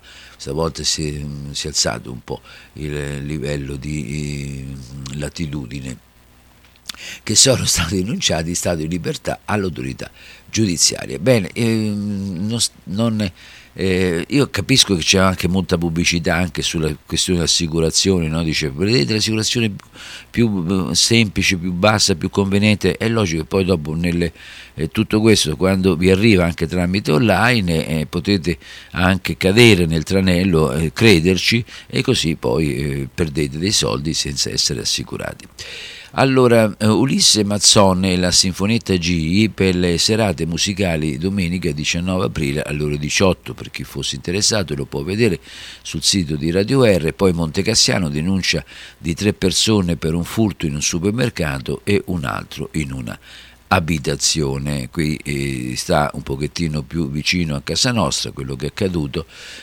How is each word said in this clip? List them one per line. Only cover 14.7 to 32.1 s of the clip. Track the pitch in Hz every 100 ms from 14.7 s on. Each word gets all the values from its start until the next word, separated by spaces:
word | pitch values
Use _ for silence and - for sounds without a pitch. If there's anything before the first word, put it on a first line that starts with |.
| 135 - 95
che |
c'è | 76 95
anche | 95 90 92
molta | 92 87 87
pubblicità | 85 82 85 87 82 82
anche | 87 73
sulla | 73 85 78 76 -
questione | 85 - 90
delle | 78
assicurazioni, | - 85 82 80 - 95 95 80
no? | 80
Dice, | 82 76 78
"Vedete | 67 98 123 131
l'assicurazione | 107 104 110 104 123 113 98 - - - - -
più, | - 117 98 82 95 76
eh, | 85
semplice, | - 117 107 92 90 95
più | 90
bassa, | 90 104 107 - 87
più | 90
conveniente." | - 98 98 107 101 95 -
È | 113
logico | 113 101 80
che | 76
poi | 98 90
dopo | 90 73
nelle, | 78 87 85 85 - - - -
eh, | - 78
tutto | - 110 107
questo, | 110 101 - 76
quando | 92 95 95 87
vi | 92
arriva | 95 113 95 85
anche | 80 80
tramite | 90 87 95 107
online, | 151 117 95 113 120 90 82 -
eh, | 80 78
potete | 87 92 101 78 80 - - -
anche | - 90 92 - -
cadere | 95 101 120 95 85
nel | 80
tranello, | 76 95 95 87 95 80 78
eh, | 67 80
crederci, | - 113 90 82 92 - 117 117 - -
e | 127
così | 123